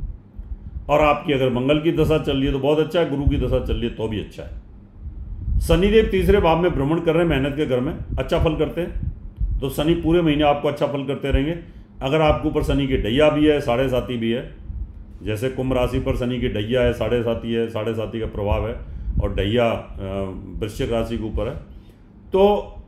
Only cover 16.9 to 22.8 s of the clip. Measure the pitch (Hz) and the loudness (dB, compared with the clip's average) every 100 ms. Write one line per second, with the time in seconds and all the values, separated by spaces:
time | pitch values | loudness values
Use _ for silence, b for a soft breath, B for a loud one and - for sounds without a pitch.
16.9 | 117 110 120 117 113 113 113 113 110 110 | 2 0 0 0 -2 -2 -2 -2 -2 -4
17.9 | 110 107 110 110 - 101 107 104 127 - | -4 -4 -4 -6 -2 0 0 -2 -6 -10
18.9 | B B - 101 98 98 117 117 101 - | B B -2 -2 0 0 2 2 0 -6
19.9 | - 95 98 95 92 95 - 107 - 123 | -10 -6 -4 -6 -8 -10 -8 -6 -4 -2
20.9 | 113 113 117 107 98 110 165 - B B | 0 -2 -4 -4 -4 -4 -6 -14 B B
21.9 | B - - - 190 202 202 - - | B -20 -20 -2 4 6 4 -2 -14